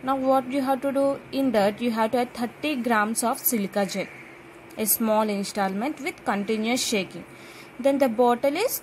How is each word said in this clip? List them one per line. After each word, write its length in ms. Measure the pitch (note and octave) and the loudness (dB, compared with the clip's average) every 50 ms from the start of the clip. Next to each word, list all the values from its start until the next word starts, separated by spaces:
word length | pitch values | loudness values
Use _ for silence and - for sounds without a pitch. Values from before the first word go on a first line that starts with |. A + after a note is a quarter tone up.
| - | -2
Now 120 | B3+ C4+ | -2 -2
what 340 | C4+ C4 C4 C4 C4+ B3+ B3+ | 0 4 4 4 4 2 0
you 80 | C4 C#4+ | -2 -2
have 220 | C4 C4 C4+ B3+ | 0 0 0 0
to 100 | C#4 C#4 | 0 0
do 260 | C4+ C#4 C#4 C#4 C#4 - - - | 0 2 2 2 0 -2 -8 -6
in 180 | - C4+ C4+ C4 | -2 0 0 2
that? 280 | A3+ G#3+ G3 G#3 G#3 - | 4 4 4 4 2 0
You 100 | A#3 A#3+ | -2 -2
have 220 | A3 A3+ A3 A3+ | 0 0 0 2
to 60 | C4 B3 | 2 0
add 160 | B3 A#3+ - | 0 -2 -4
thirty 420 | - A#3 A3 - - - D4+ D4+ | -6 -6 -6 -6 -4 -4 -2 -2
grams 480 | B3 A#3 B3 A#3 G#3+ G#3 G#3+ A3+ - A#3+ | -2 0 2 2 2 2 2 0 0 0
of 140 | A3+ C4+ - | 0 -2 -2
silica 480 | - - B3+ A3 G3 F#3+ - G#3 G3+ | -2 -2 0 0 -2 0 0 -2 -2
gel, 200 | F3+ - G3 E3 - - - - - - - - - - - - - - | 0 -2 -6 -6 -6 -10 -18 -20 -20 -20 -20 -20 -20 -20 -20 -20 -16 -6
a 100 | - A3 | -4 -2
small 420 | G#3 - - A#3 A3 G#3+ G#3+ A3 G#3+ | 0 0 0 2 2 2 2 2 2
installment 720 | G3+ G3 G3+ - - G#3+ G3 F#3+ F#3+ G3+ A3+ D4+ D4+ - | 0 -2 -4 -4 -2 -2 -2 -2 -2 -2 -4 -4 -6 -6
with 240 | C4 F4+ F4+ - - | -8 -8 -8 -6 -4
continuous 640 | C4+ G#3 G3+ G3+ G#3+ A3+ G#3+ A3 A3+ B3 B3 - | -2 -2 -2 0 -2 -2 -2 0 0 0 0 0
shaking. 380 | - A#3 G3+ F3+ - - E3+ - - - - - - - - - - - - | 0 0 -2 -2 -4 -10 -16 -16 -16 -20 -20 -20 -20 -18 -20 -20 -20 -14 0
Then 180 | A#3+ C#4 C#4 C4+ | 2 2 4 4
the 100 | C#4 B3+ | 2 2
bottle 460 | A3 A3 B3 A#3+ A#3+ A#3+ - C#4 C#4+ | 4 4 4 4 4 4 2 0 0
is 280 | F4 A4 C5+ - - | 2 0 -2 -2 -4